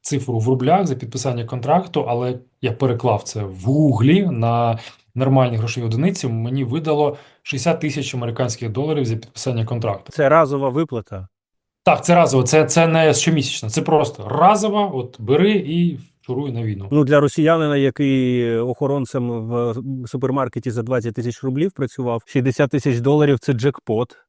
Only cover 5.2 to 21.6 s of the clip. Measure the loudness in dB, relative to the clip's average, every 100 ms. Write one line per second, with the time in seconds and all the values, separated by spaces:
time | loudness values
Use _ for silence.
5.2 | 2 4 4 0 -4 -4 -2 0 0 0
6.2 | -4 -4 -2 -4 -2 -4 0 2 0 -2
7.2 | -18 _ -10 -2 0 0 -2 -4 -6 -6
8.2 | -6 -2 -4 -4 -6 -4 -2 -2 -2 -4
9.2 | -8 -8 -4 -2 -2 -2 -4 -6 -8 0
10.2 | 4 4 4 0 -2 -2 -4 -6 -8 -14
11.2 | -14 _ _ _ _ _ 2 2 4 4
12.2 | 6 4 4 4 4 2 4 4 4 4
13.2 | 2 0 0 -6 -4 -4 2 2 2 -6
14.2 | -6 4 4 4 0 0 -2 -4 -8 -10
15.2 | 0 2 4 2 0 0 0 -2 -14 _
16.2 | -8 -6 -4 -4 -4 -6 0 2 4 4
17.2 | 4 2 2 2 2 2 0 0 0 2
18.2 | 2 0 0 0 -2 -2 -2 -2 -4 -4
19.2 | -4 -6 -4 -2 -2 -4 -8 -10 -8 -4
20.2 | -2 0 -2 -4 -6 -6 -2 -2 -2 -4
21.2 | -6 -4 -4 -2